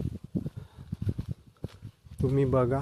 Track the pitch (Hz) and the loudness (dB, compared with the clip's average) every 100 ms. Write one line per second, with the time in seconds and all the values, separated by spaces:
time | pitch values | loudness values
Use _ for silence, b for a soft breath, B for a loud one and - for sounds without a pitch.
0 | - - - - - - B B B - | -2 -4 -4 -4 -4 -8 B B B -4
1 | - - - - - - - - - - | -2 -2 -4 -8 -12 -12 -12 -12 -18 -18
2 | - - 131 139 135 131 123 135 | -12 0 2 4 4 4 4 2